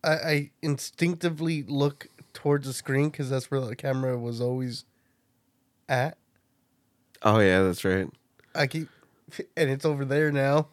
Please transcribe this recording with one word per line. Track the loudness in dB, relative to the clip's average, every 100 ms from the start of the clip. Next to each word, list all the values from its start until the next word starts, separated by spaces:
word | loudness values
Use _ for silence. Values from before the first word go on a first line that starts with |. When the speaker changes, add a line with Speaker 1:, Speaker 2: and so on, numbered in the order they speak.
Speaker 1:
I, | 0
I | 0 0 -2 -2 _
instinctively | -2 -2 -6 -2 -2 0 -4 -2 -2 -4
look | -4 0 0 -2 -20 -20 -20
towards | -6 0 0 -2
the |
screen | -10 -2 0 0
'cause | -2 -4
that's | -4 -2
where | -4
the | -4 -6
camera | -4 -2 -2 -2
was | -4 -4
always | -2 -2 -4 -8 -16 _ _ _ _ _ _ _ _ _ -2
at. | 0 0 -6 _ _ _ _ _ _ _ _ _ 0
Speaker 2:
Oh, | 4 6
yeah, | 6 6
that's | 4 2
right. | 0 0 -2 _ _ _ _
Speaker 1:
I | -2 -2
keep, | -2 -8 _ _ _ -18 -14 -10 -2
and | 0
it's | 0
over | -2 -2 -2
there | 0 2
now. | 2 2 2 0